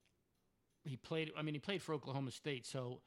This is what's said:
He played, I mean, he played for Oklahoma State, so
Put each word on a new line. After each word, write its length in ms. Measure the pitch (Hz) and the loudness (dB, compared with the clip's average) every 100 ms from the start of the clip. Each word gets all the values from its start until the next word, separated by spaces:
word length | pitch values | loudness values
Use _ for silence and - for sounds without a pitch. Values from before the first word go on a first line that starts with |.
| _ _ _ _ _ _ _ _ | _ _ _ _ _ _ _ _
He 120 | 151 127 | -6 -6
played, 340 | - 160 156 - | 0 2 2 2
I 60 | |
mean, 120 | 151 | 0
he 60 | 147 | 2
played 220 | - 190 | 0 0
for 120 | - | 2
Oklahoma 360 | 151 127 135 135 | 0 2 0 0
State, 360 | - 151 135 - | 0 0 -2 0
so 340 | 135 123 127 | -2 -2 -4